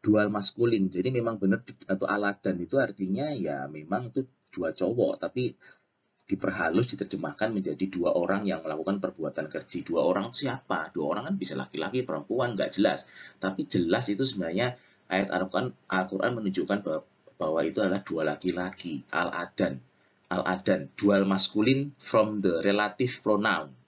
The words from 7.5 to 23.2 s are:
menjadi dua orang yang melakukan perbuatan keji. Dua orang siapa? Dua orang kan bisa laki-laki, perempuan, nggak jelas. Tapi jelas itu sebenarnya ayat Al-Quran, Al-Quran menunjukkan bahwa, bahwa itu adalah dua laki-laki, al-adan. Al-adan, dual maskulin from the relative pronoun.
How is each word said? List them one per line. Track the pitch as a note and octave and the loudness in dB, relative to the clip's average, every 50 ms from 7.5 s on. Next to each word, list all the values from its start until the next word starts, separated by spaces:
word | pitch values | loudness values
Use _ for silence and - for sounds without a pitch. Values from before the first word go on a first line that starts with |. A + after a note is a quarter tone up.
menjadi | A2 G2+ F#2+ E2 D#2 - F#2+ F#2+ | 0 -2 -2 -2 -2 -2 -2 -2
dua | F#2+ F2+ F2 F2 - | -2 0 0 2 2
orang | F2 E2+ E2+ G2 G2+ G#2 | 2 2 2 0 0 0
yang | G2 E2 D#2+ D#2+ | 0 -2 -2 -4
melakukan | D#2+ D#2 D#2 D#2+ F#2+ G2+ G2+ F#2+ | -6 -6 -4 -2 -2 -2 0 -2
perbuatan | - - - D#2+ D2 - D#2+ D2+ D2+ | -6 -4 -4 -6 -6 -4 -6 -6 -6
keji. | - E2 - - - - - | -8 -10 -8 -6 -8 -8 -6
Dua | - E2+ E2 D2 | -2 0 2 2
orang | F2 F#2 G2+ G2+ A#2+ | 4 2 2 -2 -4
siapa? | B2 - - B2+ G#2+ - _ _ G2+ E2 D#2 D#2 - | -6 -4 -4 -4 -4 -6 _ _ -4 -4 -4 -6 -6
Dua | F2 D2+ D2+ | -4 -2 -2
orang | F2 G#2 B2 | -2 -4 -2
kan | D#3+ G3+ | -4 -4
bisa | G3 - - D2+ C2 | -4 -4 -6 -6 -8
laki-laki, | C2+ - - D2+ D#2+ G2 A2+ B2+ B2+ | -8 -8 -6 -6 -6 -4 -4 -4 -4
perempuan, | - D#2 D2+ C#2+ - A2 B2 B2 A#2 A2 | -4 -6 -8 -4 -4 -2 0 0 -2 0
nggak | F#2 - - - F#2+ | -2 -4 -2 0 2
jelas. | G#2 G2+ D2 - - - - - - - - | 2 2 2 0 -6 -14 -18 -20 -20 -20 -10
Tapi | _ - F#2+ G2 - F#2 | _ -4 -4 -2 -4 -6
jelas | - - F#2 E2+ D#2+ G2 A#2 B2 | -2 0 0 2 2 2 0 2
itu | G2+ G#2 G2 C3+ | -2 -2 0 -2
sebenarnya | B2+ G#2+ G2 F2 E2 E2+ G2+ B2 B2 B2 - _ - _ _ _ | -2 -2 -4 -4 -2 0 0 0 0 -2 -6 _ -20 _ _ _
ayat | _ F#2 F#2+ G2+ | _ 0 0 0
Al-Quran, | - - F2+ F#2 F#2+ - F#2+ A#2+ B2+ - _ _ _ | 0 0 -2 -2 0 0 -2 -2 -2 -6 _ _ _
Al-Quran | F#2+ F#2+ F#2 - F#2+ F#2+ - A#2+ B2 A2+ | 0 0 0 0 -2 -2 0 0 0 0
menunjukkan | G#2+ G2 F#2+ F#2 D#2+ - G2+ G#2 - | -2 -2 -2 -2 0 0 -2 -2 0
bahwa, | E2 D#2 D#2 - _ _ _ _ - _ | -4 -4 -4 -6 _ _ _ _ -20 _
bahwa | _ F2 D#2 D#2+ E2 D#2 | _ -2 0 0 2 0
itu | E2 - G#2+ G#2 | 0 0 0 0
adalah | F#2 F#2+ G2 | 0 0 -2
dua | - - E2 D#2+ D#2 | -2 -4 -4 -2 0
laki-laki, | D2+ D2 - - F#2 E2+ F2+ F2+ F#2+ F#2+ - - F2 D#2 C2+ - - | -2 -2 -2 -2 -2 -2 -2 -4 -6 -8 -8 -8 -8 -8 -8 -8 -4
al-adan. | - D#2+ F2 E2 - E2+ F2 - _ - F#2+ E2 C#2 C2 - _ _ _ _ _ _ _ _ _ | -2 -2 -2 0 -2 -4 -6 -6 _ 0 0 0 0 -6 -12 _ _ _ _ _ _ _ _ _
Al-adan, | F2+ F#2 - - F#2 F#2+ - G#2+ F#2+ D#2+ C#2+ - _ | -2 -2 0 0 -2 0 2 2 2 2 0 -8 _
dual | - G2+ G2+ G2 G2 G2 | 2 4 6 6 6 6
maskulin | G2 F#2+ F#2+ - - - G#2 G#2+ B2+ C3 C3+ C#3 C#3+ - _ | 4 4 2 2 2 2 2 4 4 4 4 2 -4 -8 _
from | - - - A2+ G#2+ G#2+ G#2+ G#2 | -8 2 4 4 4 4 0 2
the | G2 F#2+ E2+ E2 E2 | 2 2 2 4 4
relative | G2 G2+ G#2 G#2 G#2 - - B2+ A#2+ A#2+ | 4 4 4 2 0 0 0 0 0 0
pronoun. | - | -2